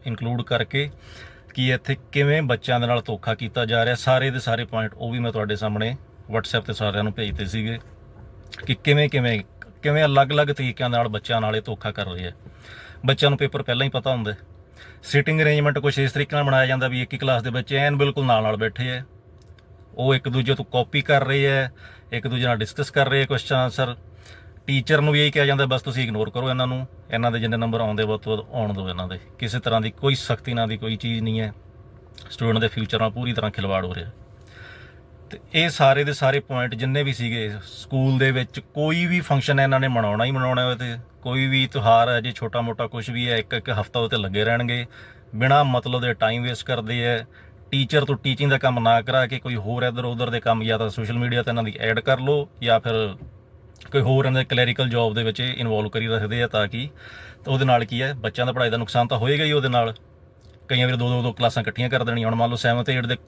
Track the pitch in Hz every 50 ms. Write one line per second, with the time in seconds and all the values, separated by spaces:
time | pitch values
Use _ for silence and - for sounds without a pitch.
0 | - 120 113 - 113 120 123 120 117 - 123 117 113 - - 139 147 143 - -
1 | - - - - - - - - - - - 131 127 127 127 123 - - - -
2 | - - - 143 143 143 151 160 151 127 120 110 - - 120 120 120 117 123 117
3 | - - 107 - - 113 110 - 120 107 - 123 120 110 117 117 117 120 120 117
4 | - 131 131 127 131 135 127 123 - 117 113 117 120 - 117 110 110 107 - -
5 | 120 117 120 123 120 117 107 110 104 104 107 101 110 107 104 107 107 117 135 -
6 | - - - - - - 104 233 - - - 113 - - 107 - 107 104 98 104
7 | 104 107 98 - 110 101 - - 101 92 107 110 104 110 113 117 - - - -
8 | - - - - - - - - - - - - - - 127 - - 147 143 147
9 | 151 139 - 131 123 120 113 101 - - - - - - - - - 147 147 156
10 | 156 143 139 139 139 131 147 147 151 143 143 - 131 123 - - 127 120 120 117
11 | 120 110 107 104 - - 120 113 110 107 110 110 - 120 107 - - 107 - 107
12 | 98 92 87 90 90 87 - - - - - - - - - - - - - -
13 | - 131 135 - 147 143 139 - - - - 147 - - 120 123 127 113 - 123
14 | - 131 127 120 107 107 107 - - - - - - - - - - - - -
15 | - - - 143 143 160 156 156 156 151 151 147 147 147 131 143 139 139 - 139
16 | 139 127 - 147 143 - 151 147 143 139 135 131 131 127 131 127 131 127 127 127
17 | 123 - 135 110 - 131 127 117 110 127 117 127 - - 139 135 143 147 143 139
18 | 143 143 135 143 131 127 117 110 110 110 107 101 113 110 - 123 127 127 127 127
19 | 135 - - - - - - - - - - - - - - - - - - 117
20 | 127 135 135 123 - 131 123 131 123 131 135 - - - - 123 117 - - 143
21 | 135 - 147 135 131 135 139 139 139 135 135 135 131 127 - - - - - -
22 | - - 117 117 - 120 123 120 123 123 117 107 110 - - 147 139 - - 143
23 | 135 131 135 135 135 - 107 104 - - 143 131 127 123 - - 131 123 120 -
24 | - - - - - - - - - - - - - - 139 135 - - 156 147
25 | 147 151 147 147 147 147 143 151 143 139 139 135 139 127 131 127 - 135 117 131
26 | 123 113 107 107 110 104 - 123 127 131 127 127 127 127 127 131 131 - - -
27 | - - 117 117 120 120 117 117 113 110 117 113 117 117 113 117 113 107 107 104
28 | 110 107 107 104 - 107 110 107 - - - 120 107 101 98 95 92 92 87 90
29 | 92 90 92 90 - - - - 120 107 120 123 - 120 113 113 107 113 - -
30 | 139 139 131 - - - 117 - - 123 120 117 113 107 113 104 110 110 110 101
31 | - 117 117 113 110 113 110 113 110 104 - - - - - - - - - -
32 | - - - - - - - - 117 113 107 110 113 110 - 113 107 - 117 107
33 | 113 107 104 120 123 123 113 113 107 104 - - - 98 98 95 92 90 90 -
34 | - - - - - - - - - - - - - - - - - - - -
35 | - - - - - - - - - - - 160 170 165 - - 143 135 135 143
36 | 147 147 139 - 143 131 139 143 - - 135 123 123 117 113 110 127 131 135 147
37 | 143 139 127 113 120 113 117 117 107 107 104 101 - - - - - - 135 131
38 | 131 135 131 127 135 135 127 127 123 - - - - - - 147 151 156 160 170
39 | 175 170 180 175 139 - 143 135 - 147 139 139 135 135 135 131 135 131 123 117
40 | 107 104 104 107 120 131 135 131 127 127 123 127 127 123 123 117 127 120 117 120
41 | - - - - - 123 127 131 135 135 135 131 131 - - 135 104 113 117 117
42 | 117 123 120 117 110 123 110 - 120 107 - 120 117 117 110 - 117 107 - 117
43 | 104 127 117 120 123 120 117 110 104 - 127 110 - - 110 104 101 - - 120
44 | 117 110 - 107 101 95 95 104 107 113 117 120 120 120 120 123 120 - - -
45 | - - - - - - 110 107 123 131 139 147 143 131 127 120 - 127 127 123
46 | 123 123 110 - 113 110 113 120 120 123 120 - - - 127 117 110 110 120 120
47 | 120 120 120 - - - - - - - - - - - - 135 131 - 156 147
48 | 139 - 143 - - 135 127 - 143 139 139 127 - 131 123 120 117 117 117 117
49 | 113 127 127 131 127 110 131 123 - 127 120 107 98 107 120 123 123 123 117 123
50 | 123 120 120 117 123 120 117 117 - 117 113 110 110 113 113 107 113 107 - 117
51 | 110 104 117 120 120 123 120 120 - 123 117 117 113 107 - - 113 110 110 117
52 | - 139 131 127 131 143 147 147 143 - - - 120 117 113 110 - 117 113 110
53 | 107 101 92 - - - - - - - - - - - - - - - - 208
54 | 104 131 135 135 127 131 131 131 123 - 127 123 123 120 120 - 131 120 120 120
55 | 117 110 104 117 113 110 104 - 123 127 123 - 120 113 107 107 107 104 - 110
56 | 113 113 113 110 104 104 117 120 120 113 - 107 104 101 113 117 139 147 - -
57 | - - - - - - - - - 139 131 131 135 131 123 120 117 - 120 120
58 | 131 139 139 117 110 107 - 123 123 127 120 127 123 117 113 120 110 - - 120
59 | 120 117 131 110 113 135 147 147 156 151 147 147 131 127 123 120 117 113 110 -
60 | - - - - - - - - - - - - - - 131 123 127 127 127 120
61 | 120 123 123 123 120 120 107 - 123 117 - 120 104 107 - 117 123 123 135 123
62 | 117 120 117 117 113 113 113 117 117 120 120 113 - 120 120 123 113 - 127 127
63 | 117 120 123 - -